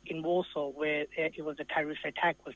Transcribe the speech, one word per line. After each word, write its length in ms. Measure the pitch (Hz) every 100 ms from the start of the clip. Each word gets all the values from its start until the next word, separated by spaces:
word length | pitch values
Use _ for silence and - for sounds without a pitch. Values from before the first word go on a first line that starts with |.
| -
in 160 | 160
Warsaw, 480 | 165 180 - 156 143
where, 320 | 139 151 151 151 -
uh, 100 | 156 -
it 80 |
was 120 | 151 147
a 40 |
terrorist 360 | 147 160 151 151 151
attack 300 | - 175 156
was 80 | 143